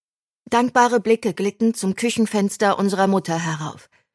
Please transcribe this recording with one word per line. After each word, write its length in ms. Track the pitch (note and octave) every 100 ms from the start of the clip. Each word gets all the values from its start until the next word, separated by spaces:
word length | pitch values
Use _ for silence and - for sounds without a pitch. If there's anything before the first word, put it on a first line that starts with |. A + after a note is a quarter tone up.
| _ _ _ _ -
Dankbare 520 | A#3 B3 B3+ A#3+ A#3
Blicke 340 | A3 A3 G#3+
glitten 400 | E3+ G3+ - A3+
zum 200 | A3+ F#3+
Küchenfenster 840 | F#3+ A#3 A#3 A3 G#3 G3 - G3+ -
unserer 280 | G3 F#3+ G3
Mutter 320 | G3 - E3
herauf, 500 | E3+ D#3 D3+ - - _ _